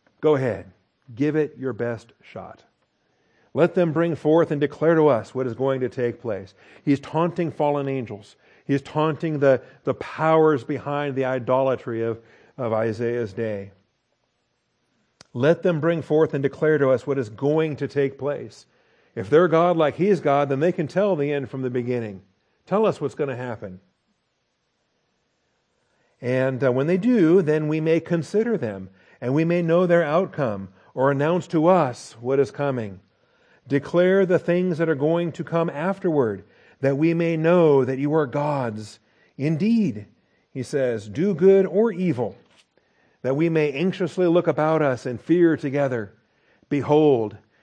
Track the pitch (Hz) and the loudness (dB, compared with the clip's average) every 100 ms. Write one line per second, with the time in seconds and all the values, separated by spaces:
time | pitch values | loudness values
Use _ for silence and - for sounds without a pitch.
0 | _ _ 156 143 131 90 92 _ _ _ | _ _ 2 2 0 -4 -10 _ _ _
1 | - 113 147 151 147 147 131 110 120 113 | -16 -4 -2 0 -2 -4 -8 -4 -6 -6
2 | - _ - 101 87 - _ _ _ _ | -12 _ -20 -16 -16 -20 _ _ _ _
3 | _ _ _ _ _ 127 175 185 170 151 | _ _ _ _ _ 0 2 2 0 0
4 | 170 147 151 160 151 147 143 - 156 160 | -2 0 2 4 4 0 -2 0 2 4
5 | 151 117 101 127 127 113 135 135 123 - | 4 2 -2 -6 -6 -2 -2 -2 -4 -4
6 | 120 117 117 98 95 _ - - - 139 | -4 -4 -8 -8 -10 _ -20 -6 -2 -2
7 | - 156 170 170 165 - 147 143 139 135 | -2 -2 -2 -2 -6 -2 -2 -2 -4 -6
8 | 110 104 - _ _ _ - 139 - 156 | -8 -12 -18 _ _ _ -4 -4 -2 -2
9 | 156 147 165 147 135 123 - _ - 123 | -2 -2 -4 -2 0 0 -2 _ -8 -6
10 | - - 160 160 156 143 113 135 139 143 | -10 -4 2 4 4 2 -2 -8 -6 -6
11 | 143 131 131 131 117 127 135 120 - 113 | -4 -4 -4 -4 0 0 0 -2 -4 -4
12 | 113 113 - _ _ - 120 110 113 107 | -4 -6 -12 _ _ -8 -4 -2 -2 -2
13 | 117 120 110 92 110 101 98 - _ _ | -4 -4 -6 -6 -6 -8 -12 -20 _ _
14 | _ _ _ _ _ _ _ _ _ _ | _ _ _ _ _ _ _ _ _ _
15 | _ _ _ 123 139 170 185 156 165 165 | _ _ _ 0 2 2 0 0 0 -2
16 | - 156 151 143 139 - 156 156 135 123 | 0 2 2 0 -4 0 0 2 2 2
17 | - 139 110 107 139 156 160 143 139 143 | 0 -4 -6 -4 -2 0 -2 -4 -6 -2
18 | 139 139 135 143 110 - _ _ _ _ | -4 -4 -8 -8 -12 -18 _ _ _ _
19 | _ 113 101 151 180 160 175 165 147 139 | _ -12 2 4 6 4 4 2 0 0
20 | 196 170 143 139 139 139 175 175 147 180 | 0 2 2 2 0 0 0 -2 -4 -2
21 | 208 165 143 143 123 135 127 123 120 123 | 0 0 -2 -4 -6 -6 -4 -4 -4 -4
22 | 110 95 - _ _ _ - 196 214 - | -6 -12 -18 _ _ _ -4 0 0 -2
23 | 143 - 139 123 127 107 101 92 _ _ | -6 -6 -6 -6 -8 -10 -12 -16 _ _
24 | _ _ _ _ _ _ _ _ _ _ | _ _ _ _ _ _ _ _ _ _
25 | _ _ _ _ _ _ _ _ _ _ | _ _ _ _ _ _ _ _ _ _
26 | _ _ 123 127 131 127 135 127 151 185 | _ _ -4 0 0 0 0 0 0 0
27 | 233 240 160 190 151 156 151 156 160 165 | 2 4 4 4 2 0 0 -2 0 0
28 | 165 170 143 208 240 196 117 98 95 - | 0 -4 -2 -2 -2 -2 -4 -8 -14 -20
29 | _ _ 120 143 165 175 165 170 180 170 | _ _ -2 0 0 0 2 2 4 2
30 | 151 160 190 151 127 98 95 - _ 127 | 2 0 -2 -4 -4 -4 -10 -18 _ 0
31 | 135 139 151 175 - 165 160 185 135 117 | 2 2 0 0 0 2 4 4 2 -4
32 | - - 120 139 131 - 143 127 104 90 | -16 -10 0 0 0 -2 -4 -4 -6 -12
33 | _ _ _ _ _ _ - 139 - 170 | _ _ _ _ _ _ -4 -4 0 2
34 | 180 196 180 175 - 175 185 156 160 139 | 4 4 4 2 2 0 0 0 0 0
35 | 147 170 175 - 147 165 165 143 180 190 | 0 0 -2 -6 -4 -2 -2 -4 -6 -4
36 | 185 151 113 98 - _ _ _ 135 139 | 0 0 0 -2 -12 _ _ _ -2 0
37 | 165 165 165 165 165 180 160 139 127 131 | 0 2 0 0 4 6 6 4 2 -2
38 | 143 156 135 143 147 143 120 107 107 - | 0 0 0 -2 -2 -2 -4 -6 -12 -20
39 | _ _ _ - 143 151 208 233 180 104 | _ _ _ -6 -4 0 0 2 0 -4
40 | 101 _ _ _ _ 135 120 147 127 113 | -12 _ _ _ _ -12 -6 -2 -2 -2
41 | 107 101 202 156 190 196 185 180 233 175 | -6 -4 -2 4 6 6 4 0 0 0
42 | 180 123 107 - _ _ _ _ _ _ | -2 -2 -4 -8 _ _ _ _ _ _
43 | _ _ 127 139 165 160 151 135 185 - | _ _ -4 0 0 2 0 0 -4 -2
44 | 175 - 175 175 170 147 156 160 143 120 | -4 0 2 2 2 0 0 0 0 -2
45 | 131 117 - 175 170 147 143 143 139 123 | -6 -8 0 4 4 2 -2 -2 -2 -2
46 | 101 _ _ _ _ _ _ 143 120 151 | -6 _ _ _ _ _ _ -4 2 4
47 | 151 123 107 107 _ _ | 6 4 0 -8 _ _